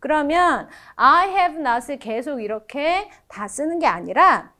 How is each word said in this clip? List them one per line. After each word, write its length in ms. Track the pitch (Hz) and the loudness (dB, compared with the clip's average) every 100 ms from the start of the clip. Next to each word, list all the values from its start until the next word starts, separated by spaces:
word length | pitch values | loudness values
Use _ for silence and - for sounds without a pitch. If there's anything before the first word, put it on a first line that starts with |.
그러면 680 | 269 208 285 339 349 247 - - - | -2 -2 0 2 2 0 -4 -16 -20
I 340 | - 247 330 381 | 2 4 6 4
have 300 | 381 349 311 | 2 0 0
not을 400 | 277 233 247 277 | -2 -2 -4 -10
계속 420 | 214 226 262 269 | -6 -6 -6 -6
이렇게 680 | 208 214 - 277 302 359 415 - _ | -6 -8 -8 -4 -2 -2 -4 -14 _
다 200 | - 202 | -12 -10
쓰는 300 | - 302 339 | -6 -4 0
게 80 | 302 | 0
아니라 680 | 175 170 190 370 220 - _ | -2 -2 4 4 4 -2 _